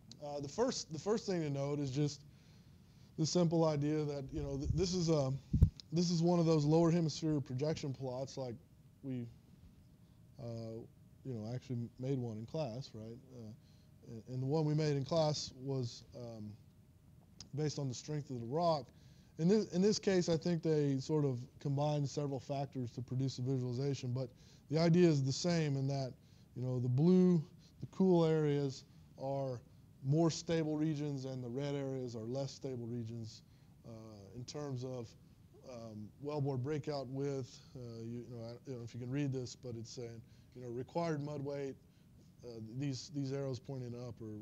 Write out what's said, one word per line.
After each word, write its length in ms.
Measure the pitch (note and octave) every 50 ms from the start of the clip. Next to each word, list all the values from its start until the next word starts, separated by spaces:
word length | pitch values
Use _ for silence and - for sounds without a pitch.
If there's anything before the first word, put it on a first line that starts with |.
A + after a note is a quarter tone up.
| - - - - D3
uh, 140 | D3 C#3+ D3
the 80 | C#3+
first, 440 | C#3 - - A#3+ C4+ - - - -
the 60 | D#3
first 300 | D3 - G3+ A3 G#3+ -
thing 140 | G#3 F#3 E3+
to 80 | D#3+ D3
note 300 | C#3 C#3 C#3 C#3+ D3 D3
is 120 | D3 C3+
just 300 | B2+ C#3+ D3 C#3+ - - - - - - - - - - - - - - - - - - - - - -
the 60 | D#3+
simple 400 | C#3+ - F3+ F3 D#3+ E3+ E3 E3
idea 380 | D#3 D3+ D3 C#3+ D3 D#3 D#3 D3+
that, 200 | D3 C#3+ C#3+ C3+ C3
you 100 | - D#3+
know, 160 | C#3+ C#3 C#3
th-, 140 | C3+ D3 - -
this 220 | D#3 F#3+ F3+ F3
is 140 | F#3 E3 D#3+
a, 220 | D#3+ D3 C3+ C3 C3+ C3+ - - - - - - - - - -
this 180 | D3+ E3 F3+ E3+
is 140 | F3+ D#3+ E3
one 160 | F3 F3+ E3+
of 80 | E3
those 180 | D#3+ D#3+ D#3 D3
lower 240 | D3 D#3+ E3 E3+ E3
hemisphere 500 | E3 F3 E3 D#3 - - D#3+ D#3 D3+ D3
projection 540 | - - B2+ B2+ D3 D3+ D#3+ - - C#3+ B2
plots, 420 | - C3+ C3 B2 B2+ C#3 B2+ -
like 200 | C#3 C3 B2 A2+ - - - - - - - - - -
we, 240 | C3+ B2+ B2 A#2+ A#2 - - - - - - - - - - - - - - - - - - - - - -
uh, 380 | - A#2 A#2 A#2 A2+ A2+ A2+ A2+ B2 - - - - - - - -
you 100 | C3+ B2
know, 200 | A2+ G#2+ A2 B2
actually 340 | B2 - - B2+ A#2+ A#2+ A2+ - -
made 180 | B2+ C3 C#3
one 200 | C3 A#2+ A#2 G#2+
in 80 | G#2+ A2+
class, 420 | A2+ - D#3+ D3+ C3+ B2+ B2 C3 - -
right? 220 | A2 A2 A2+ A#2 A#2+ - - C3
Uh, 140 | B2 A2+ G#2+ A2 - - - - - - - - - -
and, 160 | - A#2+ A2 - -
and 120 | B2+ B2+
the 60 | C3
one 180 | C3 D3 D#3+ D3+
we 80 | D3+ D3+
made 220 | D3+ D#3 D3+ C#3+
in 100 | C#3+ C3
class 480 | - F3 E3 D#3 D3+ D3 - - - - C3
was... 420 | B2+ C3+ C3+ C3 B2+ A#2 - - - - -
Um, 360 | - A#2+ A#2 A2+ A2 G#2+ G#2+ G#2 - - - - - - - - - - - - - - - - - - - -
based 240 | C#3 D#3 D3 - D3
on 80 | C#3+
the 60 | C3 A#2+
strength 360 | - - - D3+ D3+ C3+ -
of 100 | C3 A#2+
the 60 | A#2
rock. 380 | A2+ C3+ D#3+ F3 E3+ D#3+ C#3+ A2 - - - - - - - - - - -
In 80 | D#3+
this, 180 | F3 G#3 A3 G3 - -
in 80 | F3
this 160 | F#3+ G#3+ G3+
case, 300 | - - G3+ F#3+ F#3 E3+
I 80 | - E3
think 260 | D3+ - F3 F3 D#3+
they 380 | - D#3+ D#3 D3+ D3 C#3+ C3+ C3+
sort 240 | C3 - D#3 D#3 C#3+
of 160 | C#3 B2+ A#2+ B2 - - -
combined 480 | - D3+ C#3 C#3 D3 D3+ D3+ D3 C#3+ C3
several 300 | - D3+ D3 C#3 C#3 B2
factors 520 | - - C#3+ C3+ C#3+ C3+ - C3 B2 A#2
to 100 | - -
produce 360 | A#2+ - B2+ B2+ C3+ C3 -
a 60 | - B2
visualization, 680 | B2+ C#3 B2+ B2 B2 A#2+ B2 C#3 C#3+ C#3 - - B2
but 160 | A#2+ C3+ C3 B2 - - - - - - - -
the 80 | C#3
idea 300 | D#3+ E3 F3 E3 F3+ F3
is 160 | E3+ D#3 C#3 C3+
the 80 | C3+
same 460 | C3 - - F3 F3 E3 D#3+ D3 C#3
in 100 | C3+ C3+
that, 240 | C3+ C#3 C#3 C3+ B2 - - - - - - - - -
you 40 | B2
know, 180 | B2 B2+ B2+ B2+
the 100 | A#2+ B2+
blue, 520 | B2 C3+ D#3 F3 F#3 F#3 F3+ F3+ F3+ E3 C#3+ - - - - - - -
the 80 | - - -
cool 300 | - F#3+ F#3+ F3+ E3+ E3
areas 580 | D#3+ D#3+ D#3 D3+ D3 C#3+ C#3+ C#3+ C3+ C3 - - - - - - - - -
are 400 | C3 C3+ C#3 C#3 C#3 C3 B2 A2+ - - - - - - - - -
more 260 | C3+ D3 D#3+ E3 E3
stable 460 | D#3 - - - E3 E3 D#3+ D3+ D3+
regions 480 | D3+ D3+ D#3+ D#3 C#3+ D3 D3 C#3 C3+ B2+
and 180 | C3+ C3 B2+
the 60 | B2+
red 280 | A#2+ A#2 C3+ C#3+ C#3+ C#3+
areas 400 | C#3+ C#3 C3+ C3+ C3 B2+ B2 A2+
are 100 | A#2 A2
less 260 | A#2 B2+ C3+ C#3 C3+
stable 360 | - - - C3+ C3 A#2+ A#2
regions, 540 | A2+ A#2+ A#2+ A#2 A2 A#2 A#2 A2+ A2 - - - - - - - - - - -
uh, 40 | A#2+ A2+ A2 A2 A2 G#2+ G2+ G2 F#2+ -
in 80 | B2 B2+
terms 400 | - - D3+ D3 C#3+ C3+ B2 B2+
of, 240 | C3 B2+ B2 A#2 - - - - - - - - - - - - C3+
um, 400 | B2 A#2 A2+ A2+ G#2+ G#2 G#2+ G2+ - - C3+
wellbore 380 | C#3+ D3+ D3+ C3+ C#3+ C#3 B2+
breakout 460 | A#2+ C#3+ D#3 D3 - D3+ D3 C#3 C3+
width. 500 | - C3+ C3+ C#3 C#3+ C#3 C3+ B2+ - - - - - -
Uh, 260 | C3+ B2 A#2 A2+ A2+ A2+
you, 220 | A#2 A#2+ A#2+ A#2 A2+
you 80 | B2
know, 80 | A#2 A2+
I 40 | A#2 A#2+ A#2+ -
don't 120 | - C3 A#2+
know 40 | A#2
if 100 | A2 -
you 60 | A#2
can 100 | B2+ A#2+
read 220 | C3+ C#3+ D3 C#3
this, 240 | C3 C3 B2 A#2+ -
but 200 | - - B2+ A#2 A#2
it's 120 | A2+ A#2
saying, 300 | - C3 A#2+ A#2 A#2 A2+ A2+ - - - - - -
you 60 | B2+
know, 80 | B2+ A#2+
required 540 | A#2 B2 B2+ - - F3 E3+ E3 D#3+ C#3+ C#3+
mud 200 | D3 D3 C#3+ C3+
weight, 320 | C#3+ C#3+ C#3+ C#3 C3+ C3 - - - _ - - - - - - - - - -
uh, 140 | A#2+ A2+ A2+ A2 A2 A#2
these, 340 | C3 C#3+ C#3+ C3 A#2+ - - C#3+
these 160 | C#3+ C#3 C3
arrows 280 | C3+ C#3 C#3 C3+ C3 A#2
pointing 360 | - - C#3 B2+ B2 A#2+ A#2 A#2+ B2
up 140 | B2 A2 -
are 160 | A#2 A2 G#2+ G#2+